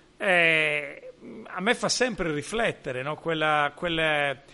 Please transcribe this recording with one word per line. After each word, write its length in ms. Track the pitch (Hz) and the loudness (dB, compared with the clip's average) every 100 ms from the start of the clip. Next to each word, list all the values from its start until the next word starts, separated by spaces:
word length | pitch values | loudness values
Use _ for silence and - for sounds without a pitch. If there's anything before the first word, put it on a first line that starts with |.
| _ - | _ -4
Eh, 880 | 208 180 165 160 156 147 143 151 - - - 214 | 2 4 6 4 2 0 -4 -12 -18 -18 -16 -16
a 160 | - 180 | -12 -4
me 140 | 190 | 0
fa 140 | 247 196 | 0 0
sempre 440 | - 254 196 170 | 0 0 -2 -2
riflettere, 680 | 147 139 214 214 - 147 127 | -4 -4 -2 -2 -2 -6 -6
no? 120 | 135 151 | -6 -6
Quella, 560 | 160 160 156 151 143 | -4 0 2 2 2
quelle, 680 | - 175 165 160 151 143 131 - | -2 -2 0 2 2 0 -2 -10